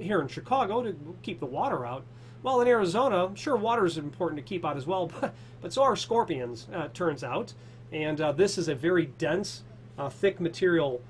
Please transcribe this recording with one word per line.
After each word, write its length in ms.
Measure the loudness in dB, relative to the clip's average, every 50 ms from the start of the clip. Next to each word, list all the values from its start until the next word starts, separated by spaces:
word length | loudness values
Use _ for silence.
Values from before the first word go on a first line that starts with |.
here 200 | -4 0 0 0
in 60 | 0
Chicago 560 | 0 -6 -10 -4 0 0 2 2 2 0 -2 -2
to 140 | -2 -6 -8 -10 -14 -14 -12 -10
keep 160 | -10 -8 -6
the 80 | -8
water 400 | -6 -4 -2 -2 0 0 -2 -4
out. 180 | -6 -8 -10 -10 -14 -18 -20 -20 -20 -18 -6 -2
Well, 180 | 2 4 4
in 60 | 6
Arizona, 640 | 6 6 6 4 2 2 4 4 4 4 4 2 2 -2
sure, 200 | -6 -2 0 0
water 300 | 2 2 2 2 4 4
is 120 | 2 2 0
important 380 | -6 -8 -4 -2 -2 -2 -2
to 60 | -4 -8
keep 220 | -6 -6 -4 -4
out 120 | -4 -4
as 80 | -4 -4
well, 220 | -2 -2 -2 -2
<laughs> 140 | -2 -4 -4
but, 120 | -4 -4 -4 -8 -18 -18 -18 -14
but 120 | -12 -6 2
so 120 | 4 6
are 100 | 6 4
scorpions, 720 | 2 0 0 2 2 2 2 0 -4 -4 -6 -8 -10 -12 -10 -6
uh, 140 | -6 -6 -6 -4
turns 300 | 0 0 0 0 0 -4
out. 320 | -4 -4 -4 -4 -6 -10 -18 -20 -20 -20 -20 -16 -8 -4
And, 280 | -2 -2 -2 0 0
uh, 120 | 0 0 4
this 260 | 4 4 4 4 0
is 80 | 0
a 80 | -2 -2
very 320 | 0 2 2 4 4 2
dense, 560 | 0 -2 -4 -2 0 0 0 -2 -4 -8 -12 -16 -18 -20 -20 -20 -18 -10
uh, 120 | -8 -8 -8
thick 320 | -6 2 0 0 2 2
material 600 | -4 -4 -2 2 2 4 4 4 2 2 -2 -4 -8 -10